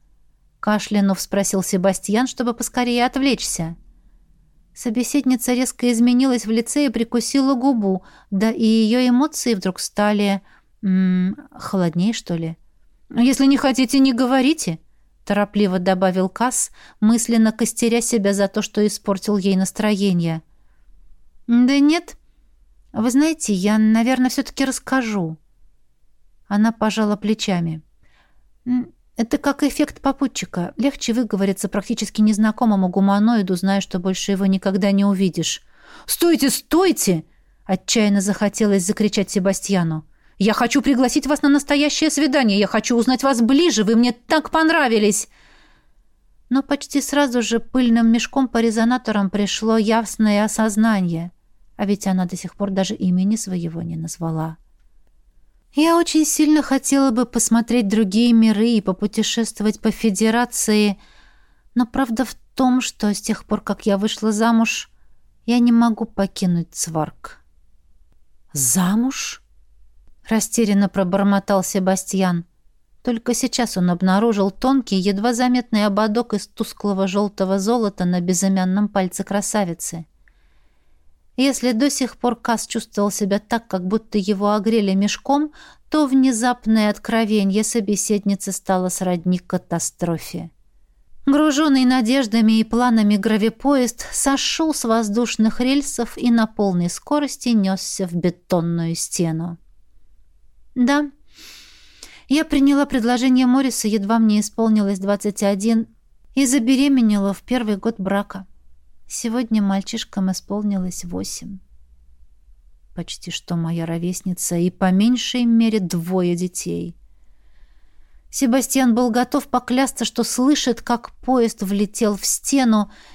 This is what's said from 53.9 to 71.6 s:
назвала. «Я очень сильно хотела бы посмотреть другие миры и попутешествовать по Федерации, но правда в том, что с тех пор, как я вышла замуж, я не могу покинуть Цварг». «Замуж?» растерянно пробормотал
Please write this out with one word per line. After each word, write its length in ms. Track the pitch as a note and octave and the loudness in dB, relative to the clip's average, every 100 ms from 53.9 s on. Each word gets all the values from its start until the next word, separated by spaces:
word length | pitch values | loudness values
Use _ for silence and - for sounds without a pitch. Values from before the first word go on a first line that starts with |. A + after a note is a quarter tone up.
| E3 | -8
назвала. 640 | D#3+ - E3 D#3+ D#3+ D#3+ _ _ _ _ _ _ _ _ _ _ _ | -10 -8 -6 -4 -6 -10 _ _ _ _ _ _ _ _ _ _ _
«Я 220 | - D#4+ E4+ | 0 4 4
очень 280 | E4 D#4 | 2 0
сильно 380 | D4+ - D4+ D#4 | 0 2 2 2
хотела 480 | - C4+ - C#4 C4+ | 2 -2 2 2 2
бы 160 | A3+ A#3+ | 0 -2
посмотреть 600 | A#3 - A3+ A3+ A#3+ G3+ | -2 0 0 2 0 2
другие 440 | G#3+ G#3 G#3 A#3+ | 0 2 2 4
миры 360 | A3+ A3 G#3 A#3 | 6 4 4 2
и 120 | A3 | 2
попутешествовать 1000 | F#3+ F#3 F#3+ - G#3 - A3 - G#3+ G#3+ | 0 -2 -4 -2 -2 -2 -4 -2 -4 -2
по 100 | A3 | -4
Федерации, 1080 | - A3+ F#3+ A3 A#3 A#3+ - - G#3+ G#3 F#3+ - - - _ _ _ _ | 0 -2 2 2 2 -2 -2 0 2 2 -2 -10 -20 -20 _ _ _ _
но 100 | A#3 | -4
правда 400 | B3 - - A3 | -2 -2 -2 -2
в 100 | - - - | -4 -8 -10
том, 260 | - C4 B3+ | -2 0 2
что 320 | - - G#3 | -2 -4 -4
с 80 | G3+ | -2
тех 240 | - G#3+ | -4 -6
пор, 160 | - G#3+ | -4 -6
как 260 | - G3 G#3+ | -4 -4 -2
я 120 | G3 | 0
вышла 340 | G#3 - G#3+ | -2 -2 -2
замуж, 580 | G#3 A3+ A3+ A3+ - - _ - - - _ - | 0 2 2 0 -4 -10 _ -20 -20 -20 _ -2
я 120 | A#3+ | 2
не 140 | A#3+ | 4
могу 320 | A#3 A#3 G#3+ | 4 2 0
покинуть 640 | A3+ - G3 - F#3 E3+ E3+ | -6 -4 -4 -2 -2 0 -4
Цварг». 680 | - - D#3+ D3+ - - - _ _ _ - _ - _ _ _ - _ | -8 -6 -4 -6 -8 -20 -20 _ _ _ -20 _ -20 _ _ _ -20 _
«Замуж?» 920 | D3 C3+ F#3+ F3+ G#3+ B3+ - - - _ - - - - - - - - | -4 -2 0 0 0 -2 -4 -10 -12 _ -20 -20 -20 -20 -20 -20 -20 -4
растерянно 580 | A3 - - G#3+ G3+ G3 | -2 -2 0 2 2 2
пробормотал 760 | G3+ F3+ G3 G3+ G3+ - G3 | 0 0 0 2 0 2 0